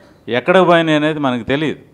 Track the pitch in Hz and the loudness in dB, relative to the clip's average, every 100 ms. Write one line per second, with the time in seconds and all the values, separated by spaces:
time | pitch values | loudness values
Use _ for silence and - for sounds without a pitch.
0 | _ _ - 117 175 185 170 170 165 151 | _ _ -6 -4 2 2 4 2 2 0
1 | 151 151 139 123 110 139 151 85 - | 0 -2 -4 -4 -4 -4 -4 -8 -14